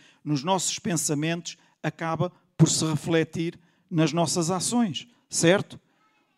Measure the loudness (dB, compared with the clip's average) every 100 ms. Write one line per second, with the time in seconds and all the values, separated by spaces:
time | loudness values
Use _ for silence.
0 | _ _ -4 -4 0 -2 -2 -4 -4 -2
1 | -2 -2 -2 -4 -8 -16 _ _ -8 -6
2 | -4 -2 -4 -6 _ 2 4 4 -2 -2
3 | 0 0 0 -4 -6 -8 _ _ _ 0
4 | 2 2 0 0 -2 -2 -2 0 0 -4
5 | -12 _ _ 2 4 4 2 -14 _ _
6 | _ _ _